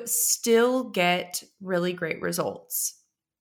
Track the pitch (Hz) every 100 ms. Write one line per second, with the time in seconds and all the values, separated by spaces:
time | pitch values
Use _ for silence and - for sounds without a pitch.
0 | 233 - - - 233 226 240 254 233 196
1 | 175 180 - - - - 185 180 180 180
2 | 160 - 175 170 131 - - - - -
3 | _ _ _ _